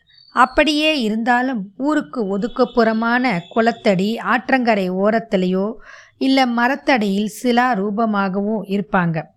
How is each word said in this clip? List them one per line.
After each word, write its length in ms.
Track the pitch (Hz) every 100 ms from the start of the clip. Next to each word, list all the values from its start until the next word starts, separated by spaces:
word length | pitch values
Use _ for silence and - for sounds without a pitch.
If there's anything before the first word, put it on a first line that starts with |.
| _ _ _
அப்படியே 680 | - 269 - 302 294 311 302
இருந்தாலும், 720 | 214 220 233 240 262 240 196 -
ஊருக்கு 640 | 277 302 - 254 190 196
ஒதுக்குப்புறமான 1000 | 202 - 247 247 226 220 233 247 254 175 -
குளத்தடி, 640 | 233 226 233 214 180 202 226
ஆற்றங்கரை 720 | 185 233 - 262 233 208 185
ஓரத்திலேயோ 840 | 185 208 226 233 190 185 185 208 - - - - -
இல்ல 280 | 269 269 247
மரத்தடியில் 840 | 233 240 285 - 254 208 196 208
சிலா 460 | - 247 240 254
ரூபமாகவும் 880 | 214 208 202 226 202 196 196 202 220
இருப்பாங்க. 600 | 185 202 196 190 170 160 -